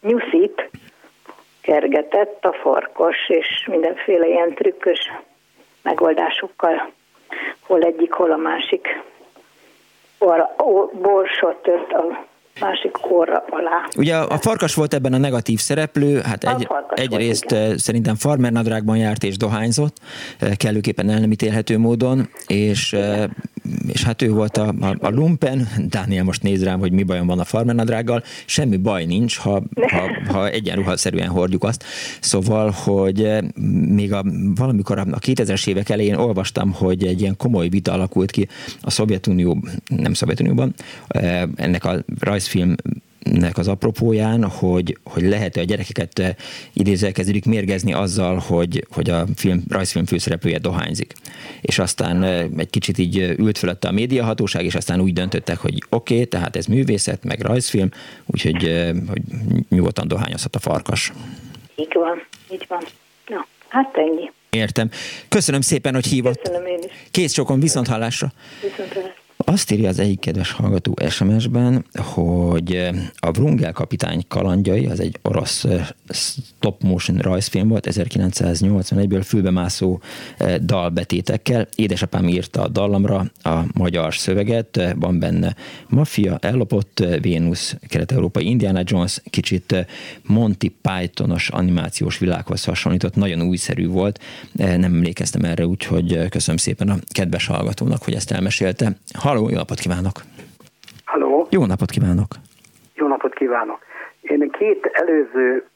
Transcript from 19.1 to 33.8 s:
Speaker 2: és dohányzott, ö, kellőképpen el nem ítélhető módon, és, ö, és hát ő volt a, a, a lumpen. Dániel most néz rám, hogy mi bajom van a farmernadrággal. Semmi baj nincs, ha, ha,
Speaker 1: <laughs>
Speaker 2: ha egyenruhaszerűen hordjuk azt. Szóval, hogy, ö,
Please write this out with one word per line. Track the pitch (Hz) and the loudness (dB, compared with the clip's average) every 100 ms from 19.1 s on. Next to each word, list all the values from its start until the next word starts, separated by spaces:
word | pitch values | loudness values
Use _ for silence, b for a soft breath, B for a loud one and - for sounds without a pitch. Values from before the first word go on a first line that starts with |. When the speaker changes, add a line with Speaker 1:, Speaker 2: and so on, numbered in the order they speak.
| 104 | 0
Speaker 2:
és | 101 95 | -2 -2
dohányzott, | 107 107 110 120 147 - B B B B | 0 0 0 0 0 -4 B B B B
ö, | - 101 | -2 0
kellőképpen | 113 107 104 - 101 | 0 0 0 0 2
el | 107 | 4
nem | 110 | 2
ítélhető | 107 110 107 107 110 | 2 2 0 2 2
módon, | 113 117 127 131 127 - - | 4 4 2 2 0 -6 -2
és, | 101 107 104 - | 2 2 0 0
ö, | 104 101 104 104 - - - - - - | 0 0 0 -2 -4 -12 -12 -8 -6 -4
és | - | 0
hát | 117 113 | 0 2
ő | 120 | 2
volt | 107 107 - | 2 2 0
a, | 107 - | 0 0
a, | 95 98 | -2 -2
a | - | 0
lumpen. | 113 156 165 147 135 120 110 - | 2 2 2 2 0 -2 -2 -2
Dániel | 107 92 98 | -2 -2 0
most | 92 90 | 0 0
néz | 98 98 | 0 0
rám, | 92 92 | 0 0
hogy | 92 | 2
mi | 92 | 2
bajom | 98 90 87 | 2 0 0
van | 90 | 0
a | |
farmernadrággal. | 85 110 117 117 117 113 117 117 - B B | 0 0 2 2 0 0 0 -2 -2 B B
Semmi | - 139 98 | 0 2 2
baj | 98 95 | 2 0
nincs, | 82 90 117 - | 0 0 0 0
ha, | 95 98 - - - | 0 0 0 0 0
ha, | - 92 - | 2 -2 -4
Speaker 1:
<laughs> | - | -2
Speaker 2:
ha | 95 101 | 0 0
egyenruhaszerűen | - 101 90 95 90 - 90 90 | -2 -2 -2 0 0 0 0 0
hordjuk | 87 90 92 | 0 2 2
azt. | 101 123 B B B B | 0 -2 B B B B
Szóval, | - 98 95 110 107 98 | -2 0 2 2 2 0
hogy, | - 98 98 98 | 0 2 2 2
ö, | 107 107 98 - 104 98 | 2 2 -2 -4 0 2